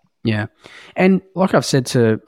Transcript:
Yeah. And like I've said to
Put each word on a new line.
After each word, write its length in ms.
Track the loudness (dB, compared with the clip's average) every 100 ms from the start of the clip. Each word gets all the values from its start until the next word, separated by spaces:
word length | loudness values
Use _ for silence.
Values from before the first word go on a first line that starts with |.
| _ _
Yeah. 220 | -4 -4 -6 _ -20 -20 -12 -2
And 240 | 2 2 -2
like 220 | -4 0 0
I've 100 | 0
said 180 | -2 0
to 340 | 0 0 0